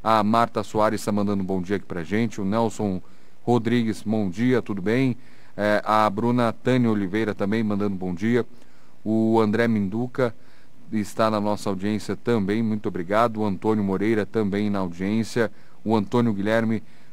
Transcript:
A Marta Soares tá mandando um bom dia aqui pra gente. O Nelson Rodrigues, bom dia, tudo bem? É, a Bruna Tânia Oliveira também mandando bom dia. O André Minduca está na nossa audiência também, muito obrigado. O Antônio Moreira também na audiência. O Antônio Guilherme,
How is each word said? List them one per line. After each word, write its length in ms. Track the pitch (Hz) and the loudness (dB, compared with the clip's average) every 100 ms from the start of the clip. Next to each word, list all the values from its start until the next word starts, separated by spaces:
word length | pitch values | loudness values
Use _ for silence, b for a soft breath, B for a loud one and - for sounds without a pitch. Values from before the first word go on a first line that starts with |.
A 220 | 107 110 | 4 4
Marta 400 | 104 117 117 113 | 4 4 4 0
Soares 400 | 101 110 107 107 | -2 2 2 2
tá 80 | - | -2
mandando 320 | 104 101 101 | 0 0 -2
um 20 | |
bom 160 | 92 95 | -2 -2
dia 140 | 90 | -2
aqui 100 | 98 | -4
pra 160 | - 90 | -4 -8
gente. 380 | 80 104 117 107 | -2 0 0 -2
O 60 | |
Nelson 560 | 98 110 113 101 107 92 b b b b | -2 0 0 -2 -4 -4 b b b b
Rodrigues, 580 | - 120 113 120 113 101 | 2 2 4 0 0 -4
bom 280 | 104 110 98 | -2 0 0
dia, 320 | 87 123 123 | 0 2 2
tudo 200 | 101 101 | 0 -4
bem? 360 | 92 120 135 120 B B B - | 0 2 0 -2 B B B -2
É, 240 | 104 104 | 2 2
a 260 | - 107 107 | 4 4 4
Bruna 440 | 98 117 123 117 | 2 0 2 2
Tânia 360 | - 123 127 117 | 0 0 2 4
Oliveira 460 | 104 98 104 110 | 2 0 0 0
também 260 | 98 101 110 | 0 0 0
mandando 340 | 107 101 104 | 0 0 -2
bom 200 | 95 92 | -2 -4
dia. 300 | 87 110 120 110 B B B B B | -2 2 2 0 B B B B B
O 360 | 104 110 110 113 | -2 2 4 4
André 260 | 110 107 117 | 4 4 2
Minduca 680 | 110 98 113 127 - 123 - b b b - - | 2 0 -2 -4 0 0 -2 b b b -12 -6
está 380 | 110 101 - 110 | -4 -4 0 2
na 120 | 107 | 2
nossa 280 | 104 101 107 | 0 -2 -2
audiência 460 | 95 101 107 - | -2 -2 -2 -4
também, 480 | 98 - 117 95 107 | -4 0 0 2 0
muito 240 | 113 107 104 | 0 -2 -4
obrigado. 540 | 90 85 104 120 107 | -6 2 4 4 2
O 40 | |
Antônio 380 | 107 90 107 110 | -2 0 2 2
Moreira 420 | 98 95 104 107 | 2 0 2 0
também 440 | 98 113 104 101 104 | 0 0 0 0 0
na 100 | 101 | -2
audiência. 720 | 92 85 95 110 104 120 107 B B B | -4 -4 -2 0 -2 0 -2 B B B
O 120 | 104 | 0
Antônio 380 | 110 95 123 120 | 0 2 2 2
Guilherme, 480 | 98 101 113 113 110 B B B | 0 0 0 0 -2 B B B